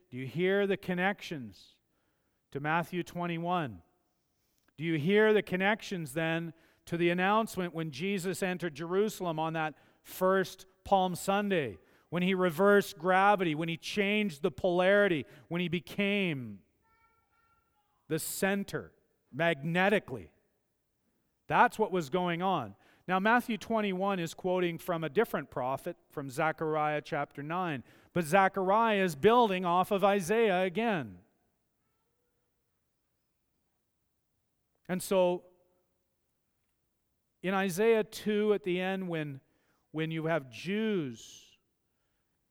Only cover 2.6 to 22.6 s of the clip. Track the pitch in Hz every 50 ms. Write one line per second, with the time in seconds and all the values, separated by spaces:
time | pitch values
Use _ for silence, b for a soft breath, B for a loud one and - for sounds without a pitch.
2.6 | 143 151 160 170 165 - 180 175 165 - - 175 175 175 170 165 170 175 180 175
3.6 | 151 120 98 85 - _ _ _ _ _ _ _ _ _ _ _ _ _ _ _
4.6 | _ _ _ - 156 170 160 151 135 185 202 214 220 214 214 202 - - 190 185
5.6 | 190 202 226 - - - 202 170 160 127 123 165 165 160 165 165 170 165 - b
6.6 | b b b b b - 170 170 175 175 175 180 185 196 214 220 226 - - 185
7.6 | 180 170 - 165 160 160 131 123 180 196 202 185 165 190 165 - 196 180 180 175
8.6 | 170 175 147 151 170 165 180 196 214 214 208 - 185 170 156 156 160 160 160 160
9.6 | 156 156 143 b b b b b b - - - 185 185 190 190 180 - - -
10.6 | - _ _ _ - - 202 190 185 185 175 - - 196 196 202 208 202 196 165
11.6 | 139 113 90 - b b b b b b 156 175 180 185 190 180 185 180 151 156
12.6 | 196 202 202 202 185 - - 151 160 185 185 185 196 202 208 185 190 165 147 151
13.6 | 170 165 165 - - - - 208 196 196 208 214 214 202 147 - - 180 - -
14.6 | - 185 175 180 180 190 202 202 208 196 170 143 117 B B B B B 165 175
15.6 | 180 165 165 175 - - - - 202 196 202 202 190 175 151 135 120 110 101 95
16.6 | _ _ _ _ _ _ _ _ _ _ _ _ _ _ _ _ _ _ _ _
17.6 | _ _ _ _ _ _ _ _ _ - 156 156 - - - - 202 190 202 202
18.6 | 196 - - 135 90 78 _ _ _ _ _ _ _ _ - 139 165 170 165 139
19.6 | 143 165 165 180 185 202 208 190 - - 135 107 80 - _ _ _ _ _ _
20.6 | _ _ _ _ _ _ _ _ _ _ _ _ _ _ _ _ _ - 147 185
21.6 | 233 233 - - 214 180 180 180 160 127 151 180 180 175 170 165 180 196 185 156